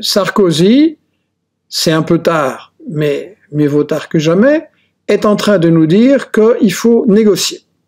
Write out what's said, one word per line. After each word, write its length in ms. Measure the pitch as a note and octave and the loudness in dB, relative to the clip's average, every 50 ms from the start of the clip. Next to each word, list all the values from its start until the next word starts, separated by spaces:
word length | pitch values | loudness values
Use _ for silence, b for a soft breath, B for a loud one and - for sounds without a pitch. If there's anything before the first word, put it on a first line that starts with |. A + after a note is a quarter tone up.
Sarkozy, 960 | A3 - - G3+ F#3 F3 - - G3+ F3 D#3 C#3+ F3 G3+ A#3+ C#4 D4+ E4 D#4 _ _ _ _ _ _ _ _ _ _ _ _ _ _ _ | -8 -4 -2 -2 -4 -2 0 0 0 0 2 2 2 2 4 4 2 0 -2 _ _ _ _ _ _ _ _ _ _ _ _ _ _ _
c'est 240 | - - - E3+ D#3+ | -10 -6 -4 -2 -2
un 100 | D#3 D#3 | -2 0
peu 160 | - E3+ E3 | 0 -2 0
tard, 540 | - F3+ E3+ D#3+ C#3+ C3 A#2+ - - _ _ _ D#4+ C4+ | 0 -2 -2 -2 -2 -4 -6 -8 -16 _ _ _ -16 -12
mais 480 | E3 D3 D3+ D3 C#3+ C#3 C#3 - G3+ _ _ _ | -6 -4 -4 -4 -4 -4 -8 -12 -18 _ _ _
mieux 180 | D3 D3+ D3+ C#3+ | -4 -2 -2 0
vaut 160 | C#3+ D3 D3 | 0 -2 -2
tard 260 | D3 D#3 D3 - - | -2 -4 -8 -8 -4
que 80 | - E3 | -4 -2
jamais, 500 | D3 D#3+ E3+ F#3+ A3+ C#4 D4+ D#4+ D#4+ - _ _ _ _ _ _ _ - | 0 0 0 2 2 2 2 0 -4 -8 _ _ _ _ _ _ _ -2
est 160 | G#3 G3 - | -2 0 0
en 100 | G#3+ G#3 | 0 0
train 240 | - - G#3 G#3 F#3 | 0 0 0 0 2
de 120 | E3 E3+ | 2 2
nous 160 | E3 E3 D#3 | 2 2 2
dire 440 | D3+ E3+ G#3 A#3+ C4 C#4 B3 - - | 2 2 2 4 4 2 0 -2 -2
qu'il 420 | - A3 G#3+ A3+ B3+ - B3+ G3 E3+ | -2 0 2 2 2 2 0 -2 -2
faut 340 | - - A#3 A#3 A3+ - A3+ | 0 0 0 2 2 2 2
négocier. 520 | F#3+ G#3+ A3+ G#3+ F#3 E3+ - - - - _ _ _ _ _ | 2 2 4 2 2 0 -2 -8 -8 -12 _ _ _ _ _